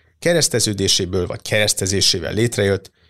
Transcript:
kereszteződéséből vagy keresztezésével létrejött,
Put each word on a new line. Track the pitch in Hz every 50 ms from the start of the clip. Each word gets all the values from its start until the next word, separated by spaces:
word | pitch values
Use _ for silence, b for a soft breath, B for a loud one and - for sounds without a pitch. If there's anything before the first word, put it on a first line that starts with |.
| b b b b
kereszteződéséből | - 170 175 160 - - - 117 - 110 104 98 98 92 - - 98 87 90 95 87 82
vagy | - -
keresztezésével | - - 110 107 107 104 - - 101 95 101 95 - - - 92 82 78 92
létrejött, | 104 113 113 - - 101 98 98 92 - - _ _ _ _